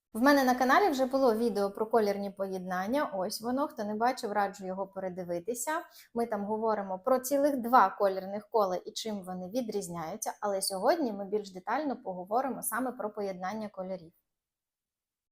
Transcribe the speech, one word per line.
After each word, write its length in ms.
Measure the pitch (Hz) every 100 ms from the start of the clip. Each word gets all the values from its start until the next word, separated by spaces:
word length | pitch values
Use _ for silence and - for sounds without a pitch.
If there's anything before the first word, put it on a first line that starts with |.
| _
В 80 | 220
мене 220 | 269 285
на 120 | 254 254
каналі 340 | 262 320 403
вже 160 | 262 262
було 300 | 269 262 220
відео 360 | 240 196 202
про 140 | 202 220
колірні 440 | 233 202 196 202
поєднання, 800 | 190 196 190 180 180 196 277 294
ось 280 | 190 185 214
воно, 260 | 226 262 294
хто 160 | -
не 120 | 208 214
бачив, 360 | 240 254 214
раджу 340 | 208 196 190 185
його 220 | 185 190
передивитися. 840 | 190 190 180 175 175 175 247 311 320 320 - -
Ми 120 | 233 233
там 200 | 208 202
говоримо 540 | 220 226 214 196 185
про 200 | 247 254
цілих 380 | 254 277 285 269
два 320 | 233 247 196
колірних 580 | - 202 190 190 208 -
кола 240 | 226 190 180
і 160 | -
чим 320 | - 220 208
вони 260 | 180 180 180
відрізняються, 840 | 240 220 202 170 170 160 214 - -
але 200 | 208 196
сьогодні 520 | 190 190 233 339 247
ми 120 | 202 196
більш 280 | 208 196
детально 420 | 180 202 254 302 233
поговоримо 680 | 190 180 185 226 269 214
саме 280 | - 214 254
про 180 | 247 214
поєднання 600 | 214 202 180 185 220 208
кольорів. 420 | - 185 185 165 _ _ _ _ _ _ _ _ _ _ _ _